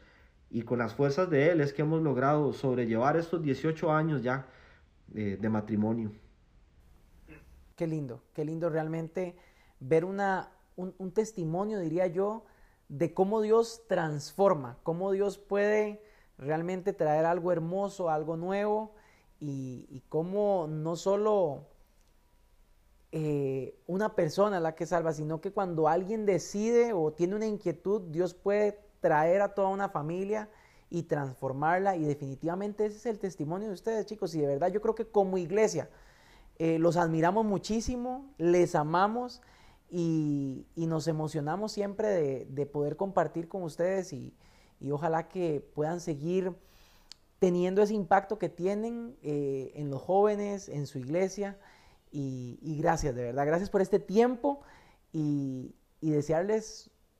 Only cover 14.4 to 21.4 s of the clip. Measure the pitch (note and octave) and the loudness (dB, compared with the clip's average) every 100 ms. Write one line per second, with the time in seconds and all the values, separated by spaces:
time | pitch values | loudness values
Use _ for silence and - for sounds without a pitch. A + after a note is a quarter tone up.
14.4 | G3 D#3+ B2 B2 E3 E3+ G3 F#3+ G3+ - | 4 4 -2 -6 -4 -2 0 0 0 -4
15.4 | - G3+ G#3 G#3+ G#3+ G#3 - - _ - | -2 0 2 2 0 -4 -16 -20 _ -10
16.4 | C3+ D#3+ E3+ F#3 F#3+ F#3+ D#3 D3+ E3 F3+ | -4 -2 -2 -2 -4 0 2 4 4 2
17.4 | F3+ E3+ E3 F#3+ G3+ F#3+ E3+ D#3 D3+ E3 | 2 0 0 -2 -2 -2 0 0 -2 -4
18.4 | F3 G3 G#3 G#3+ G#3+ - - _ _ _ | -2 0 0 0 -2 -12 -20 _ _ _
19.4 | D3 C3+ C3 B2 - C3 - D#3 F3 G3+ | -8 -6 -8 -10 -14 -18 -6 -4 -2 0
20.4 | G#3 F#3+ D#3 D#3 D#3+ E3 F#3+ G3+ G#3+ G3+ | 2 0 -2 -4 -4 -2 0 2 2 2